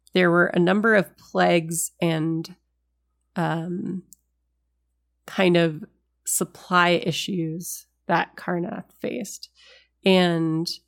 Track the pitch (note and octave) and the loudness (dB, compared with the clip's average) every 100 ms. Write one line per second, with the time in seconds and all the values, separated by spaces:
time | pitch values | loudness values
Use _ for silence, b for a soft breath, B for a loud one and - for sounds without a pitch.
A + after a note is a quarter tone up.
0 | _ F#3 F3 E3+ F3 F3 F3 G3+ A3+ G#3 | _ 2 4 4 4 4 2 4 4 2
1 | - _ - F#3+ F3+ F3 E3 E3 - - | 2 _ -6 2 4 4 0 -6 -6 -2
2 | E3+ D#3+ D#3+ E3 D#3+ - _ _ _ _ | -2 0 -2 -4 -6 -14 _ _ _ _
3 | _ _ _ - D#3+ E3 E3+ F3+ - F#3 | _ _ _ -4 -2 -2 -6 -6 -6 -8
4 | - _ _ _ _ _ _ _ _ _ | -12 _ _ _ _ _ _ _ _ _
5 | _ _ - - F#3 E3+ E3 D3+ - _ | _ _ -8 0 2 4 2 -2 -14 _
6 | _ _ - - F#3 - - F3+ F3 F3 | _ _ -6 -4 -4 -10 -2 2 4 2
7 | F3+ - - F#3 D#3+ D#3+ - - - _ | 0 -6 -4 -4 -4 -6 -10 -14 -18 _
8 | - E3+ - - - F3 F3 - - _ | -2 -2 -2 -8 -6 -4 -6 -8 -14 _
9 | - - G3 - - b b b b _ | -10 -8 -10 -16 -20 b b b b _
10 | G3 F#3 F3 E3 E3 D#3+ F3 - | 2 4 4 0 -2 -2 -4 -10